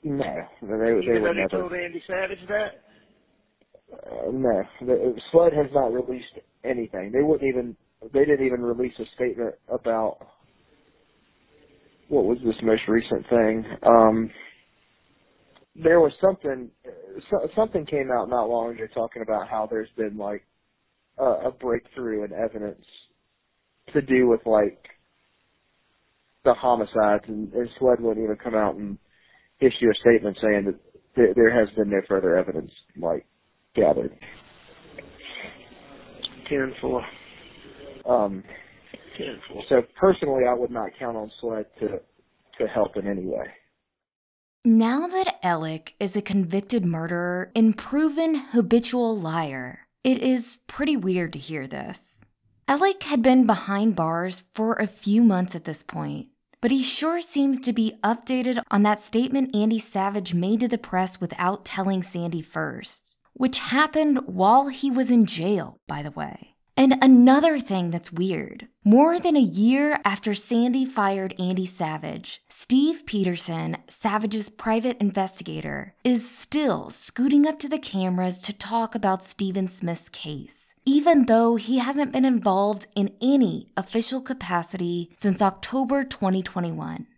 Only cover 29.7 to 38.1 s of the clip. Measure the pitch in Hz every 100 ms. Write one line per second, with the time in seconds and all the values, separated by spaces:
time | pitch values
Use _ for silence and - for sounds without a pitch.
29.7 | - 120 104 120 113 104 95 110 104 101
30.7 | 87 _ - _ - 113 101 113 120 104
31.7 | - 104 101 98 98 92 87 90 80 -
32.7 | _ _ - 82 82 - _ _ _ _
33.7 | - 92 82 60 - - - - - -
34.7 | - - - - - - - - - -
35.7 | - - - - - - - - 143 131
36.7 | 120 131 127 - - - - - - -
37.7 | - - - -